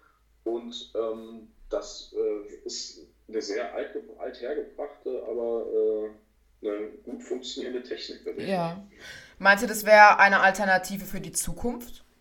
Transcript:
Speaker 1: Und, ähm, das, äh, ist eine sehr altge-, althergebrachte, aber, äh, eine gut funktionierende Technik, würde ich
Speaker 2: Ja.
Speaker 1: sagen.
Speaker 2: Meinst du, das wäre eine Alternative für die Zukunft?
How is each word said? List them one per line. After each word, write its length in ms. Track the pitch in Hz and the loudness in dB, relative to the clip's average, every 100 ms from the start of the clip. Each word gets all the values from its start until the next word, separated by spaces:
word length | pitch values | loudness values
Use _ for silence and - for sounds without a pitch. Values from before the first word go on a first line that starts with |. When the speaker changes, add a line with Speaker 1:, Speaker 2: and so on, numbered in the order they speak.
| _ _ _ _ | _ _ _ _
Speaker 1:
Und, 500 | - 117 117 - - | -6 -6 -8 -14 -10
ähm, 540 | 107 113 110 113 113 - _ - | -6 -4 -6 -12 -18 -20 _ -8
das, 420 | 110 - - - | -8 -8 -16 -10
äh, 400 | 104 110 104 101 - - | -4 -2 -4 -8 -14 -12
ist 400 | - - - - _ - | -10 -12 -16 -20 _ -8
eine 140 | 107 | -6
sehr 320 | 101 107 120 | -4 -4 -4
altge-, 300 | - - - - - | -6 -8 -10 -12 -12
althergebrachte, 1040 | - - 123 147 - - 147 - 131 127 - | -12 -8 -8 -6 -8 -10 -12 -10 -8 -8 -6
aber, 380 | 117 117 113 - 110 110 107 107 107 _ _ _ _ | -4 -2 -4 -2 0 2 0 -4 -12 _ _ _ _
äh, 60 | 107 | -6
eine 200 | 104 107 - | -6 -8 -12
gut 200 | 120 - | -14 -12
funktionierende 580 | - 127 - 139 127 127 | -8 -8 -8 -10 -8 -8
Technik, 420 | - - - - | -8 -12 -12 -14
würde 200 | - - | -12 -8
ich 60 | 165 | -4
Speaker 2:
Ja. 200 | 180 170 | -2 -4
Speaker 1:
sagen. 220 | 190 202 - - - - - | -8 -16 -20 -20 -20 -20 2
Speaker 2:
Meinst 240 | 196 202 | 4 6
du, 40 | 226 | 2
das 160 | 214 | 0
wäre 360 | 202 214 208 - | 8 12 12 10
eine 220 | 196 196 | 6 6
Alternative 640 | 190 196 196 185 - 196 | 4 4 2 0 0 -10
für 140 | - 185 | -8 -10
die 120 | 165 | -8
Zukunft? 720 | - - - 240 240 - - - _ | -8 -6 -4 -6 -6 -12 -18 -20 _